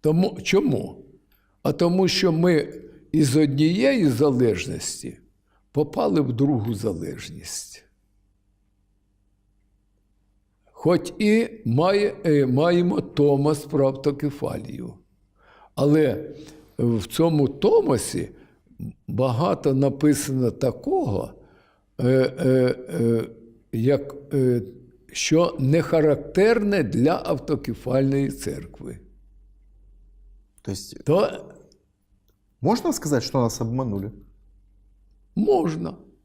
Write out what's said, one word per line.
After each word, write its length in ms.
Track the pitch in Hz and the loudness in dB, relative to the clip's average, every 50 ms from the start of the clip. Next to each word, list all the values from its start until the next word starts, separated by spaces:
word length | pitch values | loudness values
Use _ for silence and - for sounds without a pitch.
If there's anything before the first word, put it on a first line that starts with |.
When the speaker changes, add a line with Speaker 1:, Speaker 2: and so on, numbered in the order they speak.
Speaker 1:
Тому, 360 | - 151 156 170 185 - - - - | 2 2 2 2 2 0 -2 -6 -4
чому? 600 | - - 196 302 269 135 98 - 95 - - - - - _ _ _ _ _ _ _ _ _ _ | 2 2 2 2 2 -2 -2 -4 -8 -14 -18 -20 -20 -20 _ _ _ _ _ _ _ _ _ _
А 100 | 139 147 | -4 0
тому, 340 | - 175 170 175 185 190 | 2 2 2 4 2 2
що 240 | 170 - - - 180 | 2 2 2 2 2
ми 420 | 160 160 170 180 175 151 - - - - - - - - - _ | 2 4 4 4 4 2 0 -2 -10 -16 -18 -20 -20 -20 -12 _
із 260 | - 156 156 131 117 | 2 2 2 4 4
однієї 720 | 156 156 143 131 139 151 160 175 196 247 269 277 240 180 | 4 4 4 2 2 2 2 2 2 2 2 2 4 2
залежності 1080 | 147 120 110 147 147 131 123 127 113 101 87 - - 78 78 - - - - - 64 58 - _ _ _ _ _ _ _ _ _ _ | 2 2 4 2 2 4 4 2 2 2 0 -4 -8 -8 -8 -8 -10 -10 -10 -12 -14 -16 -16 _ _ _ _ _ _ _ _ _ _
попали 500 | _ 143 151 147 - - 165 214 185 160 | _ -2 -2 -2 -2 -2 -2 0 2 0
в 120 | 143 127 120 | 0 0 0
другу 400 | 110 135 139 147 117 104 117 117 | 0 0 0 0 0 -2 -4 -6
залежність. 1120 | 98 117 110 90 82 87 85 - - - - 80 - - - - - - - - - _ _ _ _ _ _ _ _ _ _ _ _ _ _ _ _ _ _ _ _ _ _ _ _ _ _ _ _ _ _ _ _ _ _ _ _ _ _ _ _ _ _ _ _ _ _ _ _ _ _ _ _ _ _ _ _ _ _ | -4 -4 -6 -4 -4 -8 -10 -10 -12 -14 -16 -16 -16 -14 -12 -12 -12 -12 -14 -20 -20 _ _ _ _ _ _ _ _ _ _ _ _ _ _ _ _ _ _ _ _ _ _ _ _ _ _ _ _ _ _ _ _ _ _ _ _ _ _ _ _ _ _ _ _ _ _ _ _ _ _ _ _ _ _ _ _ _ _
Хоч 420 | _ - - 156 180 170 175 - - | _ -4 0 2 2 2 0 -4 -6
і 320 | - 214 208 214 226 233 - - - - | -2 2 2 4 2 2 -2 -8 -8 -4
має-, 500 | 117 113 135 165 185 202 202 208 208 208 - - | -2 0 2 2 2 2 2 0 0 -4 -2 0
е, 200 | 170 151 143 139 | 2 2 4 4
маємо 560 | 127 123 135 156 175 175 175 175 175 - 151 | 2 2 2 2 4 2 2 2 2 0 -2
Томас 640 | - - - - 143 147 143 139 143 151 156 147 - | -4 -6 0 2 2 4 4 4 2 0 0 -2 -4
про 220 | - - 143 139 | -4 0 2 2
автокефалію. 1040 | 135 135 135 135 147 139 139 151 147 139 - - - - - - - - - - 120 - - _ _ _ _ _ _ _ _ _ _ _ _ - _ _ | 2 0 0 -2 -4 -2 -2 -6 -6 -6 -6 -8 -6 -6 -8 -10 -12 -12 -12 -12 -14 -16 -18 _ _ _ _ _ _ _ _ _ _ _ _ -20 _ _
Але 500 | - 135 147 147 156 156 135 104 - - - - - - - - - - _ _ | 0 2 4 4 4 4 2 0 -4 -8 -12 -16 -16 -18 -20 -20 -20 -20 _ _
в 300 | - 120 120 117 110 95 | -2 0 0 0 0 -2
цьому 400 | - - - 160 165 165 151 139 | -4 -2 0 2 2 4 2 2
Томасі 840 | 123 - - - 214 427 466 403 311 139 107 - - - 92 80 - - - - _ _ _ _ _ - _ - 113 - _ _ | 0 0 0 0 4 4 4 4 2 0 0 -2 -4 -6 -6 -8 -8 -12 -20 -20 _ _ _ _ _ -18 _ -14 -14 -14 _ _
багато 680 | - - - 127 131 120 113 165 190 185 - - 147 135 | -8 -2 0 0 0 2 0 0 0 0 0 0 0 2
написано 800 | 131 139 139 135 139 - 151 143 143 - - 135 131 127 117 | 4 2 2 0 2 2 2 2 2 0 -4 -2 0 0 -2
такого, 800 | - - 135 123 - - - 285 370 381 320 - 101 - - - - - - _ _ _ _ _ _ _ _ _ _ - | -2 0 -2 -2 -2 -2 -4 -2 -2 0 0 0 -2 -4 -4 -6 -12 -20 -20 _ _ _ _ _ _ _ _ _ _ -2
е, 60 | - 123 131 131 131 127 131 - | 0 2 4 4 2 0 0 0
е, 360 | - 131 131 131 127 127 123 - - - | 2 2 4 4 4 2 0 -4 -8 -8
е, 340 | - - 117 117 117 113 113 - - - - - - _ _ _ | -4 0 0 2 2 0 -2 -6 -12 -20 -20 -20 -20 _ _ _
як, 440 | - 113 110 131 143 131 - - - - - - - | -6 -2 0 2 0 0 -2 -8 -14 -16 -14 -6 -2
е, 280 | 139 131 127 123 120 120 - - - - - _ _ _ _ | 0 2 2 0 0 -4 -8 -16 -20 -20 -20 _ _ _ _
що 440 | - - - - 156 160 175 165 - - | -10 -8 -2 2 2 2 2 2 0 -2
не 220 | 135 131 151 165 | 0 2 2 2
характерне 1000 | 151 - - 160 151 156 143 - - - - 185 190 220 233 233 208 202 202 190 147 | 2 2 2 2 4 4 2 0 -2 -4 0 2 4 4 4 2 0 0 0 0 -2
для 380 | 101 - 117 123 151 175 - - | -2 0 2 2 2 2 0 -2
автокефальної 1040 | 175 165 127 - - 151 - - - 117 - - 123 127 135 139 135 139 139 139 123 | -4 -4 -4 -2 -4 -4 -4 -4 -8 -10 -8 -6 -2 0 2 2 2 0 0 -2 -2
церкви. 680 | - - - - 69 69 - - - - - - - - - - - - _ _ _ - - _ _ _ _ _ _ _ _ _ - _ - - _ - - - - - _ _ _ _ | -4 -8 -10 -10 -10 -10 -12 -16 -18 -16 -16 -16 -14 -16 -20 -20 -20 -20 _ _ _ -20 -20 _ _ _ _ _ _ _ _ _ -20 _ -20 -20 _ -20 -20 -20 -20 -20 _ _ _ _
Speaker 2:
То 100 | _ - | _ -10
есть 320 | 98 98 - - - - - | -10 -10 -10 -16 -18 -8 -2
Speaker 1:
То 260 | - 151 185 214 - - - - - - - - _ _ _ _ _ _ _ _ _ _ _ _ _ _ _ _ _ _ _ | 2 2 2 2 0 -2 -8 -16 -18 -20 -20 -20 _ _ _ _ _ _ _ _ _ _ _ _ _ _ _ _ _ _ _
Speaker 2:
можно 320 | - - 226 247 - 349 269 | 0 0 0 0 0 -4 -4
сказать, 300 | - - 156 147 123 - | -4 -2 -2 -2 -2 -2
что 180 | - - 135 | -2 -2 0
нас 200 | 120 113 - - | 0 0 -2 -4
обманули? 500 | 123 113 117 127 135 120 101 98 98 107 - - - _ _ _ _ _ _ _ _ _ _ _ _ _ _ _ _ _ _ _ _ _ _ | -6 -4 -4 -4 -4 -4 -6 -6 -8 -8 -12 -16 -20 _ _ _ _ _ _ _ _ _ _ _ _ _ _ _ _ _ _ _ _ _ _
Speaker 1:
Можно. 640 | - 214 415 403 370 311 170 156 160 170 160 - - - - _ _ _ | -2 2 2 2 2 2 -2 -4 -4 -8 -10 -10 -12 -20 -20 _ _ _